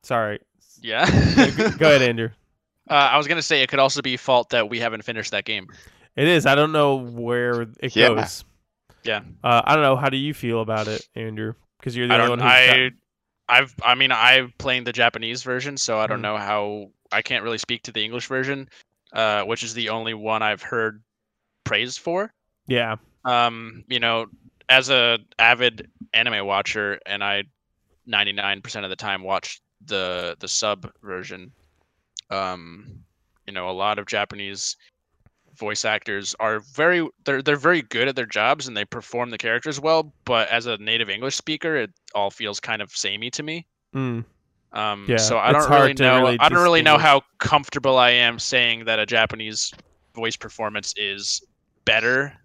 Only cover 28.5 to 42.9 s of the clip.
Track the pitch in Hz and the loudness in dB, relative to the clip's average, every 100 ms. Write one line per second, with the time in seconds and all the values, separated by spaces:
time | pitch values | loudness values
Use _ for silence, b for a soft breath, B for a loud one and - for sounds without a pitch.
28.5 | 98 - 113 98 92 107 95 92 95 - | -6 -8 -12 -10 -8 -6 -6 -4 -4 -6
29.5 | - _ _ 95 98 92 90 87 85 95 | -16 _ _ -8 -6 -4 -6 -8 -10 -8
30.5 | - 107 101 - _ 101 92 - 95 92 | -4 -4 -6 -10 _ -14 -12 -12 -18 -20
31.5 | _ _ _ _ _ _ - _ 98 95 | _ _ _ _ _ _ -20 _ -6 -6
32.5 | 90 85 85 - - _ _ _ _ - | -8 -14 -20 -20 -20 _ _ _ _ -4
33.5 | 98 90 92 101 104 98 107 101 101 98 | -4 -2 -2 0 -2 -2 -4 -4 -6 -12
34.5 | 98 - - b _ _ _ _ _ _ | -8 -10 -10 b _ _ _ _ _ _
35.5 | _ 107 107 113 107 - 101 98 - 110 | _ -8 -4 -2 -2 -2 -6 -6 -4 -4
36.5 | 110 107 - 160 180 160 _ - 139 139 | -4 -8 0 2 2 -2 _ -4 -2 0
37.5 | 147 143 175 117 117 131 127 113 104 110 | 0 2 0 -2 -2 -2 -2 -4 0 2
38.5 | 151 131 107 101 123 - 120 120 110 120 | 0 -2 -8 -8 -10 -10 -8 -6 -6 -2
39.5 | 117 151 143 151 160 156 _ - 120 107 | -2 -4 -4 2 2 0 _ 0 2 2
40.5 | 117 117 107 107 117 107 98 131 - - | 0 -2 -6 -2 -2 -2 -4 -6 -8 -8
41.5 | 151 170 151 107 _ _ 101 101 - 110 | -6 -4 -4 -4 _ _ -4 -4 -6 -10
42.5 | 101 - 110 101 | -8 -8 -8 -8